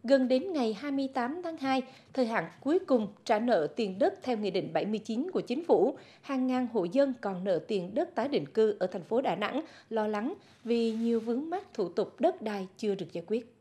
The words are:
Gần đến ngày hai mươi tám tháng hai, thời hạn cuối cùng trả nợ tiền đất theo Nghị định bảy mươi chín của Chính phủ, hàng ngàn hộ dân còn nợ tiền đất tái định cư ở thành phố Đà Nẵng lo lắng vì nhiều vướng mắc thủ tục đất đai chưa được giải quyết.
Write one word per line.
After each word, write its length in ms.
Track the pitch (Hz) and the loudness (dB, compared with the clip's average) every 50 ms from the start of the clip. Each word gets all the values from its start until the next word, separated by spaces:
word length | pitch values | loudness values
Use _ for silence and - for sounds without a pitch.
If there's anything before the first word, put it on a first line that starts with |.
| - | 4
Gần 220 | 233 277 269 262 240 | 4 4 4 6 4
đến 240 | 254 262 320 392 | 2 2 2 0
ngày 200 | 349 294 247 220 | -2 0 0 0
hai 200 | 220 190 285 294 | -2 -4 -6 -4
mươi 160 | 277 277 277 262 269 | -2 -2 -2 -2 -2
tám 280 | 262 233 247 302 359 359 | -2 -2 -2 -4 -6 -8
tháng 120 | 330 320 | -8 -8
hai, 260 | 302 262 269 262 262 254 - - - - - | -4 -2 0 0 0 0 -4 -14 -20 -20 -8
thời 140 | - 269 254 | -2 0 0
hạn 180 | 220 226 202 165 165 - - | 2 0 -2 -2 -4 -10 -6
cuối 180 | - 269 311 381 | 0 2 2 2
cùng 300 | 381 - 269 233 214 196 - - _ | 4 4 2 2 2 0 -8 -14 _
trả 140 | - 233 208 | 2 2 2
nợ 280 | 240 247 226 175 151 147 - | 4 4 4 4 4 2 0
tiền 220 | - 226 196 185 190 | -2 -2 -2 0 2
đất 240 | 269 381 - - | 2 2 2 -2
theo 140 | - 254 247 | -4 -2 -2
Nghị 140 | 214 208 196 | 0 0 0
định 220 | 175 190 147 156 | 0 -2 -2 0
bảy 140 | 160 160 - | -2 -2 0
mươi 120 | 202 214 208 | 0 -2 -4
chín 320 | - - 226 226 302 370 | -4 -4 -4 -4 -4 -2
của 100 | - 208 | -2 -4
Chính 240 | - - 247 285 349 | -2 -2 -4 -4 2
phủ, 320 | - 247 170 185 262 277 - - - - - | 4 6 6 6 4 2 -4 -14 -20 -20 -20
hàng 260 | _ - 277 262 254 | _ -4 -2 0 0
ngàn 200 | 254 254 254 254 233 | 0 0 0 -2 0
hộ 120 | 220 233 175 | 0 -2 -2
dân 280 | 170 180 269 277 277 254 - | 2 2 2 2 2 0 -4
còn 240 | - 202 190 180 185 | -6 -6 -6 -4 -2
nợ 140 | 202 185 160 156 - | 0 0 0 0 -2
tiền 220 | 220 196 175 180 208 | -4 -4 -2 -2 -2
đất 200 | 269 349 349 - | -2 -4 -2 -2
tái 140 | - 220 285 | -4 -2 0
định 180 | 285 208 147 | 0 -2 -2
cư 300 | 143 - 220 220 214 208 208 | -2 2 2 2 2 2 0
ở 80 | 190 | -4
thành 160 | 185 - 196 | -4 -4 -8
phố 180 | 160 - 220 240 | -6 -2 -2 0
Đà 160 | 269 247 175 | 2 0 0
Nẵng 240 | 175 214 202 - 262 - - - - - _ | 0 -2 -2 -2 -4 -6 -6 -16 -20 -14 _
lo 160 | 226 226 214 | -4 -2 -2
lắng 280 | 214 214 208 214 277 403 415 - - - _ _ | 0 -2 -2 -2 -4 -6 -8 -14 -20 -20 _ _
vì 280 | 220 240 233 233 226 | 0 0 2 2 0
nhiều 280 | 220 226 233 233 233 226 | 0 0 0 2 2 0
vướng 300 | 220 233 233 254 302 330 | 0 0 -2 -2 -2 -4
mắc 240 | 339 392 403 - - | -6 -6 -8 -8 -4
thủ 140 | - 196 175 | -4 -4 -2
tục 320 | - - 202 - - - | 0 -2 -2 -4 -2 0
đất 220 | 247 339 359 - | 0 0 2 0
đai 240 | 214 214 208 202 190 190 - | -6 -6 -6 -6 -8 -10 -10
chưa 180 | - 226 208 196 | -6 -2 -2 -2
được 180 | 190 180 160 | -2 -6 -8
giải 120 | - 170 170 | -8 -10 -6
quyết. 280 | - 214 233 233 - _ _ | -4 -4 -4 -4 -8 _ _